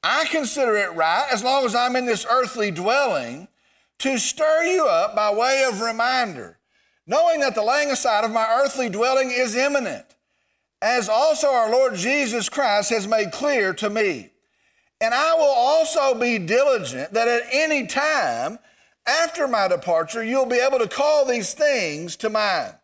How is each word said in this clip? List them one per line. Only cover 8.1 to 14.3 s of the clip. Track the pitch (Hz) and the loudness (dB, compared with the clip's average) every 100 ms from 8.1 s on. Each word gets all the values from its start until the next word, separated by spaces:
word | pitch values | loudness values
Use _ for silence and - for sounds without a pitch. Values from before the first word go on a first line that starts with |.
| 214 | 0
of | 220 | 0
my | 226 220 | 0 0
earthly | 233 277 269 240 | 2 0 0 -4
dwelling | 190 247 262 262 | 0 0 2 0
is | 247 254 233 | -2 -2 0
imminent, | 277 285 220 120 - _ _ _ _ _ _ _ | 0 0 -2 -8 -12 _ _ _ _ _ _ _
as | 208 247 208 | 0 0 0
also | 220 311 302 285 | 2 2 2 2
our | 247 220 | 2 2
Lord | 247 262 | 2 2
Jesus | 196 208 294 254 233 196 | 0 0 0 0 -2 -4
Christ | - 262 208 202 | 0 2 2 2
has | 226 196 | -2 0
made | 220 202 | -2 -2
clear | - 285 269 196 | -2 0 0 0
to | 180 214 | -2 -4
me. | 214 202 139 95 | 0 -2 -2 -10